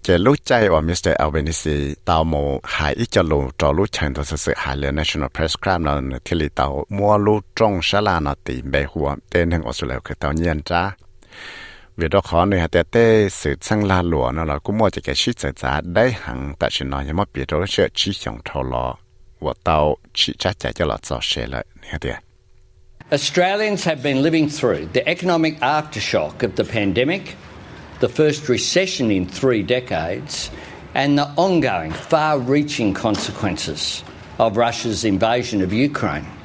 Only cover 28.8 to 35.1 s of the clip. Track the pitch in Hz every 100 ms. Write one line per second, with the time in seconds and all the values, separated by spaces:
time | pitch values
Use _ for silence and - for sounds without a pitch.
28.8 | 190 - 117 95 90 - 135 117 95 127
29.8 | 127 85 82 113 147 - - - - -
30.8 | - - 143 143 143 143 190 175 135 92
31.8 | 80 80 - 160 156 147 123 143 147 -
32.8 | 107 92 113 101 - - 101 82 - 73
33.8 | - - - - - - 113 104 117 113
34.8 | 117 101 110